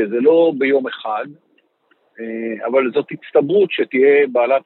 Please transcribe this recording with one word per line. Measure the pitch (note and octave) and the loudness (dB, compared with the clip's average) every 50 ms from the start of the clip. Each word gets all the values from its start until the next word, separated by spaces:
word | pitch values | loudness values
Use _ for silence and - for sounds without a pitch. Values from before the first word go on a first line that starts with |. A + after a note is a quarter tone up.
| A2 G2+ | 2 0
זה | A2+ A#2+ | -2 0
לא | B2+ D3+ E3 E3+ E3+ E3 D3+ | 2 4 4 4 4 2 0
ביום | B2+ C#3 C3+ C#3 C3+ C3 | -2 -2 0 0 0 -2
אחד, | A#2+ - - - A2 G#2+ G#2+ C3 C#3+ D3 _ _ _ _ _ _ _ _ _ _ _ _ _ _ _ _ - | -4 -10 -10 -8 -8 -6 -6 -8 -10 -14 _ _ _ _ _ _ _ _ _ _ _ _ _ _ _ _ -16
אה, | A#2 A2+ A2+ A2+ A2+ A2+ A2+ G#2 A2 | -12 -10 -10 -8 -8 -8 -8 -8 -6
אבל | A#2 B2 C3+ C3 A#2+ - | -2 0 0 0 0 -2
זאת | D3 C#3+ - | -4 -4 -4
הצטברות | E3 - - - - D3+ C#3+ C#3+ F3+ G#3 F#3+ E3 | -8 -16 -8 -2 0 0 0 2 2 2 2 0
שתהיה | - - A#2+ - - B2+ C3+ C#3+ C#3+ C#3+ C#3+ | 0 -4 -4 -2 0 2 4 4 4 4 2
בעלת | C3 B2 B2 A#2+ A#2+ C3+ C3+ - | 2 0 0 0 2 0 -2 -2